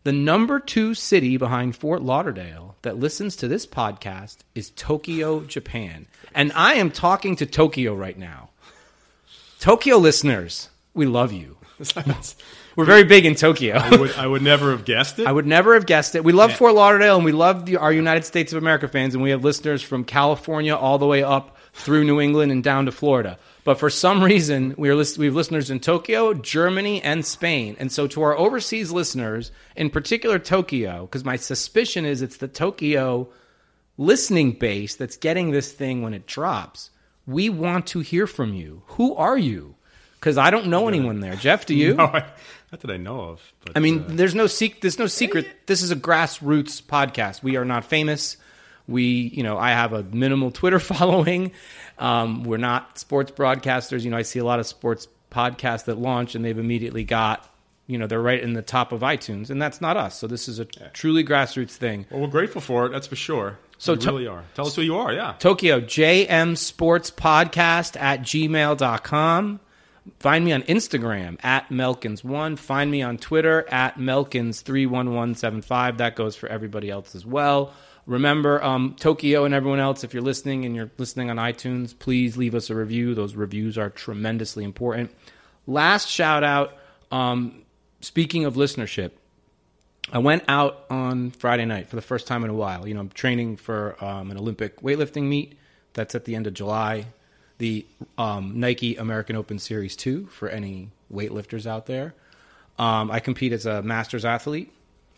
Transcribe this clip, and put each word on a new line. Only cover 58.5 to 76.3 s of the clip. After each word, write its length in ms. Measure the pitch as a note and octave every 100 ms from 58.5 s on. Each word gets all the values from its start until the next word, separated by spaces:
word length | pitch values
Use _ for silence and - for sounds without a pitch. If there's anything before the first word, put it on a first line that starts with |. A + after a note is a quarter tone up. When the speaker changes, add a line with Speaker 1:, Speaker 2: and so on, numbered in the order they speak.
Speaker 1:
the 80 | A#2
top 300 | A2 B2+ A#2+
of 100 | A#2
iTunes, 480 | B2+ D3 - G2+ A2
and 120 | C#3
that's 180 | D3 -
not 140 | E3 F3+
us. 200 | - -
So 100 | A2
this 200 | A#2+ -
is 100 | A2+
a 80 | A2+ -
Speaker 2:
Yeah. 80 | -
Speaker 1:
truly 300 | - D#3+ D#3+
grassroots 480 | D3 C#3+ C3 - A#2+
thing. 340 | - A#2+ G#2 G2
Speaker 2:
Well, 100 | C3+
we're 60 | C#3+
grateful 340 | D3 G3+ E3+
for 240 | C#3 A#2+ B2
it, 60 |
that's 160 | C3 C#3
for 80 | C#3
sure. 420 | - D3 G2+ G2+ _ _
Speaker 1:
So 160 | -
Speaker 2:
We 60 | D#3
Speaker 1:
to- 80 | A#2+
Speaker 2:
really 200 | C#3 A#2+
are. 160 | F2+ E2+ -
Tell 120 | D3
us 80 | C#3+
who 60 |
you 160 | E3 F3
are, 160 | A#3
yeah. 220 | C3 F#3+ -
Speaker 1:
Tokyo, 400 | F3 G3 F3+ C3
J 460 | A#2 - D#3 F#3 G3
M 280 | E3 E3 E3
Sports 560 | - - E3 E3+ E3
Podcast 840 | - D#3+ D#3 E3+ E3+ E3+ E3+ E3+ -
at 200 | C#3 C#3
gmail 520 | B2 D#3 D#3 D#3 D3 C#3+
dot 260 | C3 A2+
com. 560 | - D3 D#3+ E3+ G#3 G3+ _ _ _ _ - -
Find 260 | C#3 D#3+ E3+
me 80 |
on 80 | C#3+
Instagram 720 | B2+ G3 - C#3 A#2 G2+ F2+ E2+
at 240 | B2+ C3 -
Melkins 540 | B2+ B2+ B2 A2+ G#2
one. 320 | B2 C#3 D#3 D3+
Find 340 | - C3+ C#3+
me 120 | C#3+
on 160 | B2 A#2+
Twitter 480 | - D#3+ D#3+ D#3+ D#3+
at 300 | B2+ C3 -
Melkins 640 | C3 C3 C#3 B2 A#2 A2
three 240 | - C3+ C3
one 280 | B2 B2
one 220 | A#2+ A#2 A#2
seven 260 | A#2 A2
five. 360 | - B2 B2 A#2
That 180 | A#2+ A#2
goes 180 | A2